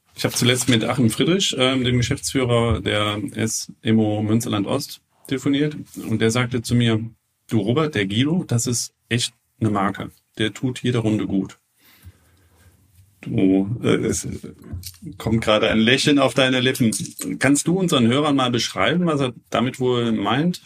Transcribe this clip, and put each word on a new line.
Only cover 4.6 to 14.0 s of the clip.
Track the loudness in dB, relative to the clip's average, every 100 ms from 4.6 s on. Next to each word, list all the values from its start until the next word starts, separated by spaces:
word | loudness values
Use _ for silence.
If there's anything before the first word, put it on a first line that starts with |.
| -2
Ost, | -4 -6 -12 _ _ -8
telefoniert | -4 0 0 0 -4 -14 -12 -4
und | 0
der | 2
sagte | 2 0 -2
zu | 0 2
mir, | 2 2 -2 -12 _ _ -4
„Du | -2
Robert, | 0 0 0
der | 0 0
Guido, | 0 2 0 0
das | -2 0
ist | -2 -6 _ -4
echt | -2 -2 -8 _ -4
eine | -2
Marke. | 0 0 -2 -10 -14 _ -4
Der | -4
tut | -2 -6 -4
jeder | -2 0
Runde | 0 0 0
gut.“ | -2 -4 -8 _ _ _ _ -20 -20 _ _ _ _ _ _ _ _ _ _
Du, | -6 0 2 2 0 -2
äh, | -2 0